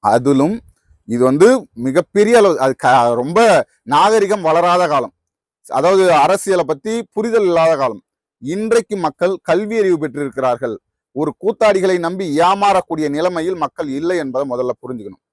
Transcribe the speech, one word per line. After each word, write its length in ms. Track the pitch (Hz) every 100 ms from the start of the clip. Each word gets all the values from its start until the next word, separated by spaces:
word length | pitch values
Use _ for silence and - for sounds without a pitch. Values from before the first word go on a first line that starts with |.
அதிலும் 520 | 104 113 127 139 147 226 _ _ _ _ -
இது 140 | 120 127
வந்து 180 | 139 202 262 - - 123
மிகப்பெரிய 480 | 139 - 196 208 233
அளவு, 160 | 202 156
அது 100 | 131 131
க-, 320 | 139 127 120 120
ரொம்ப 180 | 127 175 226 170 117 _ -
நாகரிகம் 520 | 143 190 220 202 208 160
வளராத 340 | 160 175 180 175
காலம், 220 | 147 120 _ _ _ _ _ - 127
அதாவது 260 | 160 190 185 156
அரசியலை 400 | 147 196 - 185 151
பத்தி 240 | 147 220 226 226
புரிதல் 340 | - 233 226 196
இல்லாத 240 | 170 165 156
காலம். 220 | 131 107 _ _ _ _
இன்றைக்கு 540 | 123 185 220 233 196 202 160
மக்கள் 280 | - 180 190 -
கல்வி 280 | 180 208 226
அறிவு 160 | 196 170
பெற்றிருக்கிறார்கள். 760 | 151 131 143 123 127 120 127 107 _ _ _ 127
ஒரு 140 | 151 -
கூத்தாடிகளை 540 | 196 226 220 196 185 180 170
நம்பி 180 | 185 185 143 170
ஏமாறக்கூடிய 600 | 196 202 190 - 160 151
நிலைமையில் 460 | 143 175 175 165 180
மக்கள் 260 | 143 - 156 135
இல்லை 180 | 165 180
என்பதை 220 | 139 127 143
முதல்ல 220 | 123 127 123
புரிஞ்சுக்கணும். 400 | 123 123 101 95 _